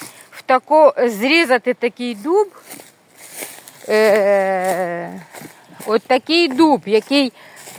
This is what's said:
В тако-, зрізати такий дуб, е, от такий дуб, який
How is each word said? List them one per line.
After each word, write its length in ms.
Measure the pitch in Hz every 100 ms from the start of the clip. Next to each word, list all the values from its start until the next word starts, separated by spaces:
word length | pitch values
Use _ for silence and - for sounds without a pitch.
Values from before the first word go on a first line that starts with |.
| - - - -
В 40 |
тако-, 520 | - 254 - 311 294 - 240
зрізати 680 | 202 254 330 285 247 247
такий 400 | 247 240 - 240
дуб, 340 | 208 240 392 403 - - - - _ _ _ - - - - - - -
е, 1300 | 214 220 208 196 196 190 190 185 180 175 175 170 185 165 - - - - - -
от 160 | 226
такий 460 | - 262 - 330 339
дуб, 340 | 254 320 240 196
який 460 | 214 - 277 262 - - - -